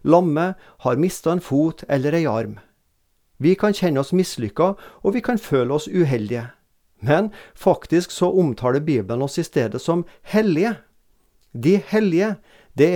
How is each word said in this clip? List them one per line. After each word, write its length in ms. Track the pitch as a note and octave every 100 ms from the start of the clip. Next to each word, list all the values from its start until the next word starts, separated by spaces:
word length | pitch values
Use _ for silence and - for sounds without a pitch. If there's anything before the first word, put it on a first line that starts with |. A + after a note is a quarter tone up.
| C#3
lamme, 480 | E3+ F3+ D3+ F3+ F#3+ - - B2+
har 160 | B2
mistet 300 | F3+ - D#3+
en 100 | F3
fot 400 | - C#3 D#3+ - -
eller 240 | C#3 C#3
en 140 | E3 D3+
arm. 240 | A2 G#2+ G#2 - _ _ _ _ _ _ -
Vi 140 | C#3+ F#3+
kan 160 | G#3
kjenne 300 | G3+ F3+ C3+
oss 100 | C#3
mislykka, 600 | F3+ F#3 - G#2+ - F3+ G3+
og 380 | - - G3 A3+
vi 100 | -
kan 160 | A3+
føle 320 | - C3+ B2
oss 160 | D3 -
uheldige. 600 | F#3 D#3 A#2+ G#2 A#2+ A#2+ - _ _ _ _
Men 300 | A2+ D#3 G#3+ - - -
faktisk 560 | G3 E3 - E3 F3+
så 160 | - F3+
omtaler 560 | F#3 D#3+ A2 B2 C3+ D#3
Bibelen 400 | C3 F#2+ A#2+ C#3
oss 160 | -
i 60 | E3
stedet 340 | D3+ A2+ -
som 240 | - E3+ - -
hellige. 540 | - G#3+ A3 D#3 A3 G#3+ - _ _ _ _ _ _ A#2+
De 220 | C3+ G3
hellige, 540 | - G#3+ G#3 E3 G#3+ G3+ _ _ _ -
det 160 | D#3